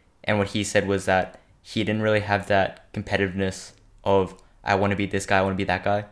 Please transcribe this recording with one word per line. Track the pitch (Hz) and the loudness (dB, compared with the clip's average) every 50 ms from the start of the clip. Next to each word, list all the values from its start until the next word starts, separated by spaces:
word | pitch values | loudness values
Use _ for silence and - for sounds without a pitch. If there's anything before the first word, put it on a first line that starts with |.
| _ _ _ _ - | _ _ _ _ -4
and | - 107 104 | -2 0 0
what | 101 98 | 0 0
he | - 107 101 | -2 -4 -2
said | - - 104 95 | 0 0 0 2
was | 95 101 95 92 | 2 0 0 0
that | - 92 92 90 - - - _ _ _ _ _ | 2 2 2 0 -2 -6 -18 _ _ _ _ _
he | - - 113 107 | -8 -4 -4 -2
didn't | 104 107 107 107 | 0 0 0 2
really | 110 107 104 | 2 2 0
have | 101 101 101 101 95 | 0 0 -2 -2 0
that | - 101 98 92 87 - - - - - | 2 2 2 2 2 -2 -8 -20 -12 -10
competitiveness | 107 101 - 104 95 98 92 87 98 98 95 92 - - - - _ - - - - - | -10 -6 -2 0 0 0 0 -2 -2 -2 -4 -4 -6 -12 -18 -20 _ -20 -20 -18 -6 0
of, | 101 98 98 92 87 - - - _ _ _ - | 2 2 4 2 0 -4 -12 -20 _ _ _ -2
"I | - 98 | 0 0
wanna | 95 101 101 101 | 2 2 2 0
beat | 92 101 95 | 0 -2 -2
this | - 98 - | -2 -4 -2
guy, | - 101 95 | 0 2 2
I | 95 | 2
wanna | 98 95 | 2 0
beat | 95 98 | -2 -2
that | 90 90 92 - | -2 -2 0 0
guy." | 104 101 104 104 - | 0 -2 -2 -2 -6